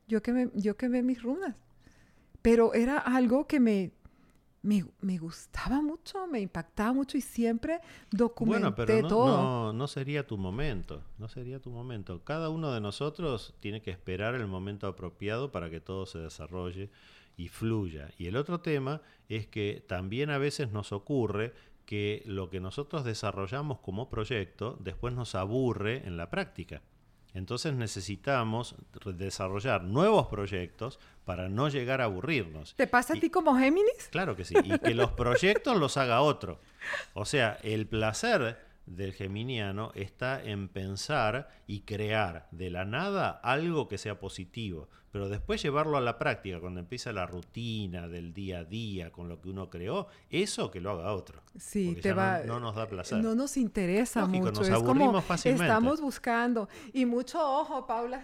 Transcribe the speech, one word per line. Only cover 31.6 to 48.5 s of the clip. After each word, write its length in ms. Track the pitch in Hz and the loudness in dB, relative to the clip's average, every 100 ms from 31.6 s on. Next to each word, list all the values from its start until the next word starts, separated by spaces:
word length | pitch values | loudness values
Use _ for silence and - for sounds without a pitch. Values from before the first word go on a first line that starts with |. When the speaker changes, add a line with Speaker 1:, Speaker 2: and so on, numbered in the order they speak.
| 147 | 0
Speaker 2:
llegar 320 | 139 120 135 | 0 0 0
a 40 | |
aburrirnos. 720 | 117 90 139 143 85 78 73 - | 0 -2 -2 -2 -2 -8 -10 -2
Speaker 1:
¿Te 100 | 254 | 2
pasa 300 | 247 247 320 | 2 2 0
a 20 | |
Speaker 2:
Y 40 | |
Speaker 1:
ti 100 | 330 | 2
como 260 | 370 320 254 | 4 6 6
Géminis? 500 | 262 349 427 - - | 6 6 4 2 -4
Speaker 2:
Claro 240 | 170 180 95 | -2 -2 -2
que 100 | 90 | 2
sí, 80 | 392 | 4
y 140 | - - | 4 2
que 160 | - | 2
los 200 | 117 120 | 4 2
proyectos 640 | - 120 - 185 214 285 214 | 2 2 4 4 4 4 2
los 180 | 139 143 | 4 2
haga 240 | 127 117 | 4 6
otro. 380 | 147 - 87 78 - - - - - 98 | 6 4 -4 -12 -16 -12 -6 -6 -6 -8
O 100 | 104 | 0
sea, 320 | 143 113 - | 2 2 0
el 240 | 107 107 107 | -2 -2 0
placer 720 | 110 110 107 233 202 113 - - - - | 0 0 2 2 4 2 -4 -16 -20 -16
del 280 | 87 95 | -8 -8
geminiano 800 | - 95 101 123 120 101 98 113 - | -6 -6 -4 -4 -2 -2 -4 -6 -8
está 480 | 98 - 127 135 | -10 -6 -4 -4
en 240 | 110 101 95 | -6 -6 -6
pensar 800 | 98 95 98 - 147 110 123 - - - | -6 -6 -6 -2 2 2 0 -6 -18 -10
y 160 | 101 | -10
crear 640 | - 104 107 110 95 82 - | -6 -4 0 0 0 -4 -14
de 180 | 85 90 | -8 -6
la 160 | 87 98 | -4 -4
nada 440 | 127 196 196 110 - | -4 -2 0 -2 -2
algo 440 | 120 139 170 156 117 | -2 0 0 0 -2
que 120 | 98 | -4
sea 200 | 107 98 | -6 -6
positivo, 720 | 98 - 90 120 104 80 73 - - | -8 -10 -10 -8 -8 -8 -12 -20 -10
pero 180 | 104 98 | -6 -4
después 320 | 101 - 214 | -4 -2 -2
llevarlo 340 | 156 143 156 143 | 0 0 2 2
a 40 | |
la 160 | 139 - | 0 0
práctica, 420 | - 110 95 87 | -2 -2 -4 -6
cuando 200 | 90 90 | -6 -8
empieza 320 | 87 123 123 | -8 -8 -6
la 140 | 101 87 | -4 -4
rutina 800 | 87 - 113 117 110 98 87 85 | -8 -10 -8 -6 -4 -4 -6 -8
del 260 | 87 85 | -8 -10
día 260 | 87 95 | -8 -8